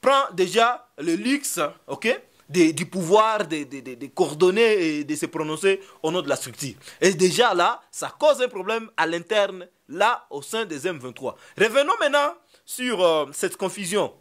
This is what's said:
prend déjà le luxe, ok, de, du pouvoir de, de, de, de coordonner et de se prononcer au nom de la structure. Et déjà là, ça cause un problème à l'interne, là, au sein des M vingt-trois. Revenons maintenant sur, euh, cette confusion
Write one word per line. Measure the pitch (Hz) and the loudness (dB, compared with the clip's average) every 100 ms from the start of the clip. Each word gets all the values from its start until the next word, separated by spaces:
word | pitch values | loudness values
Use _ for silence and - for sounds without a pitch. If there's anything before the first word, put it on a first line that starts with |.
prend | 247 277 269 | 4 4 2
déjà | 180 185 190 233 247 _ - | -2 0 2 2 0 _ -8
le | 156 170 | -4 -2
luxe, | 220 285 - - 151 - - | 0 -2 -2 -4 -6 -6 -14
ok, | 139 220 - _ _ _ | -6 -2 -2 _ _ _
de, | 151 160 | 2 2
du | 160 175 | 2 -6
pouvoir | 185 165 208 220 214 175 | -6 4 6 6 2 -2
de, | 156 | -6
de, | 143 139 | -8 -12
de, | 123 120 | -14 -14
de | 135 | -12
coordonner | - 165 151 180 196 233 214 165 151 | -2 -2 4 2 4 2 2 0 -2
et | 143 | -6
de | 151 | -6
se | 160 | -6
prononcer | 156 156 156 196 190 - - | -6 -6 -2 0 0 -4 -6
au | 156 | -4
nom | 180 | -4
de | 143 | -2
la | 131 | -4
structure. | 131 113 139 - - - | -4 -10 -10 -10 -20 0
Et | 175 | 0
déjà | 175 185 160 233 | 4 2 4 2
là, | 185 170 247 _ | 4 2 0 _
ça | - 139 - | -12 -12 0
cause | 302 277 | 2 4
un | 247 | 0
problème | 202 185 226 220 - | -4 -4 -6 -6 -2
à | 160 | -2
l'interne, | 170 170 214 196 190 180 _ _ | -2 0 0 0 -2 -16 _ _
là, | 156 208 240 - | 0 2 2 -6
au | 143 | -14
sein | 139 220 214 | -8 -6 -6
des | 160 160 | -6 -6
M | 165 | -6
vingt-trois. | 123 - 127 - - - | -12 -10 -10 -10 -18 0
Revenons | 214 247 294 453 | 2 2 2 0
maintenant | 302 285 285 349 _ _ - | 2 2 0 -4 _ _ -16
sur, | - 247 214 | -6 -4 2
euh, | 180 160 139 | 2 2 -2
cette | 135 190 - | -4 -6 -4
confusion | 190 185 190 202 143 - | -8 -6 -4 -2 -2 -6